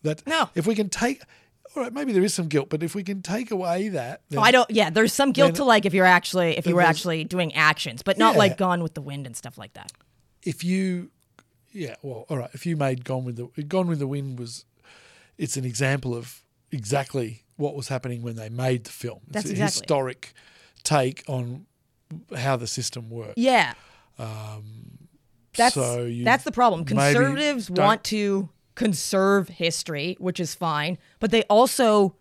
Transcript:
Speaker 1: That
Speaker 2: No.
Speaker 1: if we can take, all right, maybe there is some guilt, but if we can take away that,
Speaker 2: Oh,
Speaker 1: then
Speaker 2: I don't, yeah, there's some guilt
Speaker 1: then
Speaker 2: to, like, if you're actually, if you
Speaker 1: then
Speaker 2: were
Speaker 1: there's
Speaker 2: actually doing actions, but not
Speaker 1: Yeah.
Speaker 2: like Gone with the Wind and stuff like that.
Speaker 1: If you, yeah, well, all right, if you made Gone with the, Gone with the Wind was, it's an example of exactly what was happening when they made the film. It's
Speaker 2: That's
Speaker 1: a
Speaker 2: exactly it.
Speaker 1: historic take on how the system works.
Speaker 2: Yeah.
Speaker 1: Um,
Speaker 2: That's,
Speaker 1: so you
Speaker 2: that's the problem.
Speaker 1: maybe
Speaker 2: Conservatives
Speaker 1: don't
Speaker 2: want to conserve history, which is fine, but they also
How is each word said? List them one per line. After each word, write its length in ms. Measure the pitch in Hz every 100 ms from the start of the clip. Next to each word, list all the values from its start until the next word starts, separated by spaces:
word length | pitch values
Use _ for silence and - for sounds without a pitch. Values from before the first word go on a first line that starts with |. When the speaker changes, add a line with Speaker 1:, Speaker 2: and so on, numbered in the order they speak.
Speaker 1:
That 220 | 151 156 -
Speaker 2:
No. 240 | 320 262 -
Speaker 1:
if 100 | 165
we 80 |
can 140 | 214 208
take, 340 | - - 269 - _ _ _ - -
all 80 |
right, 80 | 247
maybe 220 | 247 277
there 100 | 202
is 100 | 196
some 140 | - 165
guilt, 220 | 147 135
but 140 | 156
if 120 | 165 208
we 80 |
can 180 | 185 202
take 300 | 180 208 233
away 380 | 202 185 175 214
that, 320 | 175 120 -
Speaker 2:
Oh, 140 | _ 160
Speaker 1:
then 40 | 220
Speaker 2:
I 60 |
don't, 180 | 254 240
yeah, 200 | 214 180
there's 200 | 165 220
some 220 | - 277
guilt 160 | 247 277
Speaker 1:
then 60 | 165
Speaker 2:
to, 80 | 269
like, 200 | 220 196
if 80 |
you're 120 | 170 180
actually, 460 | 180 - 180 170
if 80 | 151 180
you 40 |
Speaker 1:
then 60 | 180
Speaker 2:
were 80 |
Speaker 1:
there's 60 | 170 160
Speaker 2:
actually 300 | 180 160 156
doing 280 | 180 165
actions, 480 | 151 156 151 - 120
but 160 | - 196
not 180 | 220 226
Speaker 1:
Yeah. 40 |
Speaker 2:
like 180 | 202 -
Gone 240 | 185 175
with 120 | 165
the 80 | -
Wind 240 | 139 139 131
and 80 | 113
stuff 220 | 123 -
like 160 | 104
that. 180 | - 95 - _ _ _ _
Speaker 1:
If 220 | 190 143
you, 480 | 175 185 190 180 185 _ _ _ _ _ _
yeah, 240 | 208 147 110
well, 240 | 143 117 -
all 80 | 143
right, 120 | 120
if 120 | - 170
you 100 | 160
made 300 | 139 127 123
Gone 200 | 131 127
with 100 | 117
the, 280 | 123 -
Gone 220 | 147 185 180
with 120 | 160
the 80 | 139
Wind 320 | 143 135 127
was, 260 | 117 120 _ _ _ - _ _ _ _
it's 180 | 135 139
an 100 | 127
example 500 | 117 135 139 127 120
of 280 | 120 - _ _ _
exactly 720 | 143 104 139 135 139 117 110 _ -
what 180 | 143 143
was 140 | 127
happening 340 | 131 127 120
when 140 | 120 113
they 120 | 110
made 360 | 117 131 127 107
the 40 |
film. 280 | - 120 113 -
It's 60 |
Speaker 2:
That's 120 | 208 208
Speaker 1:
a 60 |
Speaker 2:
exactly 260 | 190 208 -
it. 40 |
Speaker 1:
historic 520 | - 147 131 127 - _ _ _ _ _
take 400 | - 151 127 139 -
on 400 | 127 120 131 190 _ _ _ _ 156 _ 143
how 200 | 131 131
the 80 | 117
system 460 | - 120 - 113
works. 220 | 117 107 104
Speaker 2:
Yeah. 380 | 254 247 147 - - _ _ _
Speaker 1:
Um, 800 | 113 110 107 107 107 110 117 127 - _ _ _ _ -
Speaker 2:
That's, 200 | 240 147
Speaker 1:
so 300 | 123 120 120
you 180 | 120
Speaker 2:
that's 200 | 120 262
the 80 | -
problem. 280 | - 247 170 156
Speaker 1:
maybe 0 | 135 143
Speaker 2:
Conservatives 540 | 147 262 277 294 277 190
Speaker 1:
don't 180 | 180 202
Speaker 2:
want 180 | 220 -
to 440 | 214 202 196 175 _ _
conserve 760 | - 226 165 - 196 190 202 180
history, 680 | 170 170 165 - 147 156 185
which 200 | 180 175
is 160 | 170 -
fine, 420 | 170 147 151 185 _ _
but 100 | 226
they 140 | 226
also 720 | 214 208 254 - 240 214 196 -